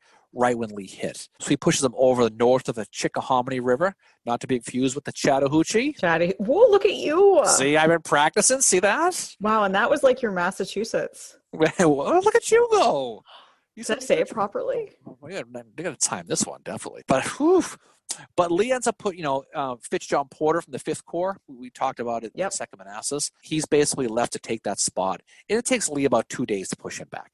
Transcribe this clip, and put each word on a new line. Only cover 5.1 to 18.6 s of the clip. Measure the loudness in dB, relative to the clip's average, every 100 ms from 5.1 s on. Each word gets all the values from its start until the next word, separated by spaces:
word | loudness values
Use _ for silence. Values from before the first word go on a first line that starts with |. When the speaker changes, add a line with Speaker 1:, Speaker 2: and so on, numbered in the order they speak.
Speaker 1:
Chattahoochee. | -2 2 2 2 2 2 0 -2
Speaker 2:
Chatta-, | -2 0 2 0 0
whoa, | 0 6 8
look | 6
at | 4
you. | 0 0 6 6 6 6
Speaker 1:
See, | 4 4 4
I've | 4
been | 2
practicing. | 2 2 2 2 2 2
See | 2 2
that? | 2 2 0 -2 -8 -6
Speaker 2:
Wow, | 0 0
and | 2
that | 2 2
was, | 4
like, | 2 2
your | -2
Massachusetts. | -2 -2 -4 -6 -6 -4 -4 -6 -10 -20 -20
Speaker 1:
<laughs> | _ 0 0 4
Well, | 2 2 2 2
look | 4 2
at | 4
you | 2 4
go. | 4 4 0 -4 -10 -18 -20 _ _ _ -10
You |
Speaker 2:
Did | -6
I |
Speaker 1:
said | -4
Speaker 2:
say | 0 0
it | 0
Speaker 1:
Fitch- |
Speaker 2:
properly? | -4 -6 -4 -4 -4 -6 _ -20
Speaker 1:
Oh, | -20
we | -14
gotta, | -12 -12 -14 -16 -10
we |
gotta | -8 -4
time | -4 -4 -6
this | -6 -6
one, | -8
definitely. | -12 -12 -12 -8 -2
But, | -2 -2 0
whew. | 2 2 0 -8 _ _ -12 -12 -6 -2
But | 0
Lee | 0